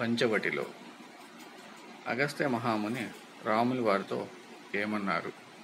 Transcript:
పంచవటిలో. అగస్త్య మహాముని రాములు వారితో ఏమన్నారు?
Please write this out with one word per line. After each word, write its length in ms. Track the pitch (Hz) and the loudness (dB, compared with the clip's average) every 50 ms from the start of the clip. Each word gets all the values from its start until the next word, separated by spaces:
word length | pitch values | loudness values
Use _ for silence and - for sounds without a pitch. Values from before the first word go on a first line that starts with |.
పంచవటిలో. 680 | 123 113 117 117 135 117 107 98 - 85 78 71 62 - - - - - - - - - - - - - - - - - - - - - - - - - - - - | 2 2 4 4 4 6 4 4 2 2 0 0 -2 -4 -6 -12 -16 -16 -16 -16 -18 -18 -18 -18 -18 -18 -18 -18 -18 -16 -16 -18 -18 -18 -18 -18 -16 -16 -16 -12 -6
అగస్త్య 420 | - 117 117 139 147 - - 156 143 | -4 0 2 2 0 2 0 2 2
మహాముని 640 | 127 113 117 123 113 107 104 104 117 135 113 95 - - - - - - - | 2 2 2 2 2 2 2 0 0 -2 -4 -6 -8 -12 -16 -18 -18 -6 0
రాములు 380 | 117 107 110 120 123 131 127 120 | 2 4 6 6 4 4 4 4
వారితో 460 | 110 98 98 95 - 117 123 104 98 - - - - - - - - - | 6 4 4 4 0 -2 -4 -4 -6 -8 -14 -16 -16 -18 -18 -16 -4 -2
ఏమన్నారు? 580 | 101 104 107 107 104 98 98 85 85 - - - - - - - - | -2 0 0 0 -2 0 2 2 2 0 -2 -8 -10 -16 -18 -18 -18